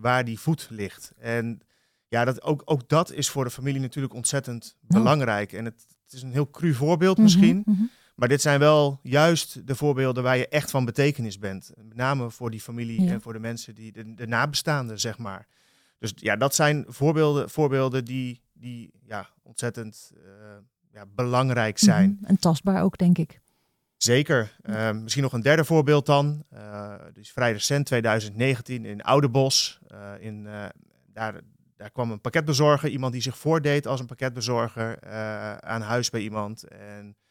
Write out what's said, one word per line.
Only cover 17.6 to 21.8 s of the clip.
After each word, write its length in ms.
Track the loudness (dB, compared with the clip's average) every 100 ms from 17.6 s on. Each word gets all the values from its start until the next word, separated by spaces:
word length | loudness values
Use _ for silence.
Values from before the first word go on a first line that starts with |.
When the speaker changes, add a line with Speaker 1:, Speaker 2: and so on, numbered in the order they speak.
| 0 2 0 -2
Speaker 1:
die, 360 | -6 -6 -8 -10 _
die, 380 | _ -16 -16 -18 _
ja, 260 | -14 -12 -12 _
ontzettend, 680 | _ -8 -8 -8 -12 -16 -20
eh, 60 | _ -20 -20 -20 -20 _ _ _
ja, 140 | -20 -12
belangrijk 640 | -4 0 2 2 2 0
zijn. 380 | 2